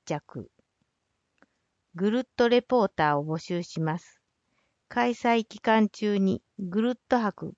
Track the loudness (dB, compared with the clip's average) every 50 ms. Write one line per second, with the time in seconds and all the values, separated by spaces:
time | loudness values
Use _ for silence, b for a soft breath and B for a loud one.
0 | -10 -8 -8 -8 -8 -12 -14 -14 -14 -16 _ _ _ _ _ _ _ _ _ _
1 | _ _ _ _ _ _ _ _ _ _ _ _ _ _ _ _ _ _ -8 -2
2 | -2 0 0 -2 -4 _ _ 0 2 4 4 2 2 2 2 2 2 2 0 2
3 | 2 2 2 0 0 -2 -6 -6 -6 -6 -6 -6 -6 -6 -6 -4 -2 -2 -4 -4
4 | -8 -14 _ _ _ _ _ _ _ _ _ _ _ _ _ _ _ -6 -2 0
5 | 0 0 0 0 0 2 2 2 0 -4 -8 -6 0 2 4 4 4 2 0 -4
6 | -4 -2 0 0 0 0 0 -2 _ _ _ -12 -10 -6 -4 -2 -2 -2 -2 -4
7 | _ 0 0 0 0 0 -4 -6 -12 -14 -14